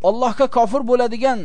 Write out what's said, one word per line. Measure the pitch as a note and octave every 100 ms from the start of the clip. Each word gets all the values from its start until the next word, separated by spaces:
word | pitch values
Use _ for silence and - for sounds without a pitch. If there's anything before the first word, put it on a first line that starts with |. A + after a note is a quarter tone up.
Allohga | F#3 A3+ B3 G3+ C4+
kofir | B3 G#3+ C4+ A#3
bo'ladigan | B3 A#3+ A3+ C4 A#3